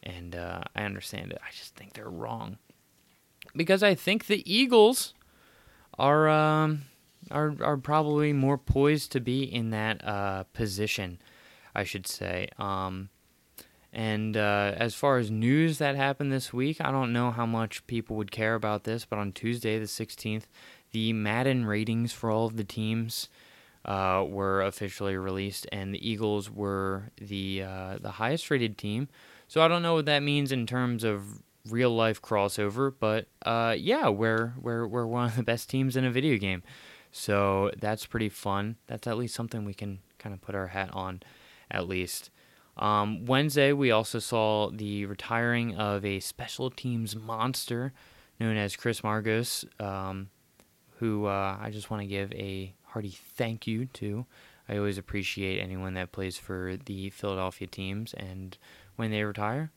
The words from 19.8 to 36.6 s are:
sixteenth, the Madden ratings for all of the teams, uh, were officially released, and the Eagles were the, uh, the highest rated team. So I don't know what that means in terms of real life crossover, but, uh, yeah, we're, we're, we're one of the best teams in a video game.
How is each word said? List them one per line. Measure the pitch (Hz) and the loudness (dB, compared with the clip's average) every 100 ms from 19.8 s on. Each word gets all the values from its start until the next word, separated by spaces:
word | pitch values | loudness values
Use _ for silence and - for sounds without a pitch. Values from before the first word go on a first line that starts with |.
| 107 | -2
sixteenth, | - 110 - 110 107 - - - - _ | -6 -8 -6 -4 -4 -6 -20 -20 -20 _
the | 113 110 | -2 0
Madden | 110 104 113 131 127 113 | 2 0 2 2 2 2
ratings | 104 110 113 117 | 0 2 2 0
for | - 113 | -2 0
all | 110 113 | 2 2
of | 113 | 0
the | |
teams, | 101 - 110 113 113 - - _ - - - _ | -6 -2 -2 0 -2 -4 -8 _ -20 -20 -20 _
uh, | - 98 95 92 87 | -4 0 4 4 2
were | 98 98 98 | 0 2 2
officially | 98 - 101 - 101 95 | 2 0 -8 -4 -2 -2
released, | 95 95 98 101 - | -2 -2 -4 -6 -8
and | 101 98 | -6 -6
the | 98 - | -4 -4
Eagles | 107 107 104 98 | -2 0 0 -2
were | 104 101 98 95 95 107 - | -4 -2 0 0 -2 -6 -14
the, | 101 101 95 95 | -8 -6 -4 -4
uh, | 95 95 95 98 | -6 -8 -8 -8
the | - | -10
highest | 101 113 160 - | -4 -2 -2 0
rated | 139 117 104 | 2 2 -2
team. | 104 107 139 - - - - | -4 -2 -4 -10 -20 -20 -4
So | - | 4
I | 165 | 4
don't | 175 | 4
know | 170 165 | 2 2
what | 147 | 4
that | 147 | 2
means | 143 143 139 | 4 2 2
in | 131 113 | 0 0
terms | 127 123 120 | 0 0 2
of | 113 101 101 104 - _ 110 | 0 0 -4 -14 -20 _ -6
real | 113 123 | 2 4
life | 113 113 110 | 6 4 2
crossover, | - 107 101 - 104 110 139 135 | 0 2 4 2 0 2 -2 2
but, | 110 107 - _ - | 2 2 -2 _ 0
uh, | 117 113 110 | 2 2 2
yeah, | 160 269 254 | 2 4 4
we're, | 101 113 113 117 123 | 4 4 2 0 -4
we're, | 120 117 117 | -4 -2 -2
we're | 117 117 | -2 0
one | 120 120 | 0 0
of | 113 | 0
the | |
best | 117 117 - | 0 0 0
teams | 135 135 127 | 0 2 2
in | 127 | 2
a | |
video | 120 147 120 | 2 4 4
game. | 98 92 | 2 -2